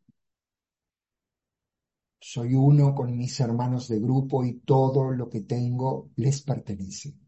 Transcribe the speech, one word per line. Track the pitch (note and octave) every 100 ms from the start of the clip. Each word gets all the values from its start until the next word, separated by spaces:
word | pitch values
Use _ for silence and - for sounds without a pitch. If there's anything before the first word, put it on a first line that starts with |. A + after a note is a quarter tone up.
| _ _ _ _ _ _ _ _ _ _ _ _ _ _ _ _ _ _ _ _ _ _
Soy | - - A#2+
uno | C3 C#3 D3 C#3+
con | C#3 B2 A#2+
mis | B2+ -
hermanos | A#2+ A#2 B2 B2 A#2+
de | A2
grupo | A#2+ C3 C3+ C3+
y | B2+ -
todo | - C3+ C3 C3+ C3
lo | B2+ A#2+
que | A2+
tengo | G2 B2 B2 B2 C3 - - -
les | B2 C#3
pertenece. | - A2 - F#2+ F#2+ - C#3+ -